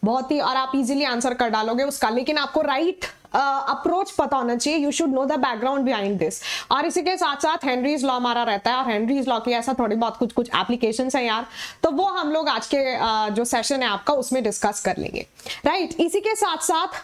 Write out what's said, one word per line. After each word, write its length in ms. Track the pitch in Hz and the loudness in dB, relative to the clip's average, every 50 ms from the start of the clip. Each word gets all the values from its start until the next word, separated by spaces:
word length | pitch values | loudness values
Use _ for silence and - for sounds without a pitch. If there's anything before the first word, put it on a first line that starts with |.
| - | 2
बहुत 260 | 202 233 262 247 254 | 2 0 0 0 0
ही, 100 | 311 294 | 0 2
और 160 | - 208 262 | 2 2 2
आप 160 | 262 262 262 269 | 0 0 0 0
easily 280 | 277 277 226 277 277 294 | 0 0 2 0 0 0
answer 300 | 269 240 233 240 262 247 | 0 0 0 0 -2 0
कर 140 | 247 254 233 | 2 0 2
डालोगे 360 | 214 220 214 220 233 240 277 | 2 0 0 0 0 0 0
उसका, 240 | 285 285 - - 220 | 0 0 0 0 2
लेकिन 300 | 220 240 254 277 302 302 | 2 0 0 0 0 0
आपको 220 | 285 269 - 311 | 0 0 0 0
right, 440 | 311 294 269 262 330 339 - - - - - - _ - - | 2 2 2 2 2 0 0 -2 -8 -12 -12 -14 _ -2 0
अ, 320 | 220 269 277 269 277 277 - | 2 2 2 0 0 0 -2
approach 420 | 277 269 - 370 339 359 403 392 | -2 0 0 0 2 2 0 -2
पता 260 | - - 311 262 - | 0 -2 0 2 2
होना 200 | 269 254 240 240 | 0 2 0 0
चाहिए। 300 | 240 - 285 302 330 285 | 0 0 0 0 2 0
You 140 | 285 - - | 0 0 0
should 180 | 339 294 262 254 | 0 2 2 2
know 140 | 269 269 302 | 2 0 0
the 120 | 302 254 | 0 0
background 440 | 269 240 220 220 262 277 277 269 247 | 0 0 0 0 0 0 2 2 2
behind 300 | 262 214 202 196 208 185 | 0 0 0 0 0 0
this। 160 | 170 156 - - - - - - - - | 0 -2 -2 -4 -8 -8 -8 -8 -2 0
और 160 | - 269 294 | 0 0 2
इसी 160 | 339 - 359 311 | 0 0 0 0
के 140 | 339 381 | 0 0
साथ 200 | - 359 311 285 | 0 0 -2 -2
साथ 220 | 277 - 320 320 349 - | 0 0 0 0 0 0
Henry's 400 | 277 254 247 247 277 294 302 247 | -2 -2 0 0 0 0 0 0
Law 80 | 277 254 | 0 0
हमारा 300 | 247 247 247 240 240 240 | 0 0 0 0 0 0
रहता 280 | 226 208 202 - 226 | 0 0 0 0 0
है, 60 | 240 | 0
और 140 | 254 269 247 | 0 0 0
Henry's 380 | 220 208 220 233 277 277 254 247 | 0 0 2 2 0 0 2 2
Law 120 | 247 226 | 0 0
की 100 | - 247 | 2 0
ऐसा 240 | 240 240 233 277 269 247 | 0 0 0 -2 0 0
थोड़ी 180 | 247 220 220 | 0 0 2
बहुत 200 | 226 233 226 - | 0 0 -2 0
कुछ, 160 | - 254 233 - | 0 -2 0 0
कुछ 160 | - 240 240 - | -2 -2 0 0
applications 600 | 160 185 - 240 240 - 220 220 - 254 262 254 | 0 0 0 0 0 0 0 0 0 -2 0 0
हैं 80 | 277 247 | 0 0
यार, 220 | 233 214 220 240 - - - - - - - - | 0 0 -2 -2 -6 -10 -14 -14 -14 -14 0 0
तो 80 | 320 | 0
वो 140 | 294 277 370 | 2 2 0
हम 260 | 392 359 370 339 302 | 0 0 0 -2 0
लोग 180 | 302 311 320 294 | 0 0 0 0
आज 180 | 262 226 - | 0 -2 -2
के, 100 | - - | 0 0
अ, 520 | 277 269 262 254 - 147 226 220 214 214 214 | 0 2 0 0 0 0 0 2 2 0 0
जो 160 | 208 202 247 | 0 0 -2
session 380 | 233 - 240 220 - 285 269 254 | 0 0 -2 0 0 0 0 0
है 60 | 233 | 0
आपका 260 | 202 190 - - 294 | 0 0 0 0 0
उसमें 280 | 277 233 - 262 262 240 | 0 0 0 -2 0 0
discuss 380 | 214 202 - - 208 208 - | 0 -2 0 0 -2 -2 0
कर 160 | - 196 180 - | -2 -2 -2 -2
लेंगे, 280 | - - - - - - _ - - - - - - | -4 -6 -6 -8 -10 -10 _ -20 -14 -14 -14 -2 0
Right। 360 | 294 320 381 349 - - - | 0 2 2 0 -2 0 0
इसी 200 | 339 339 330 403 | -2 0 0 0
के 160 | 415 427 440 | 0 0 0
साथ 200 | 415 427 381 330 | 0 0 0 0
साथ 320 | 320 - - 359 320 349 370 - - | -2 0 0 0 0 0 -2 -4 -10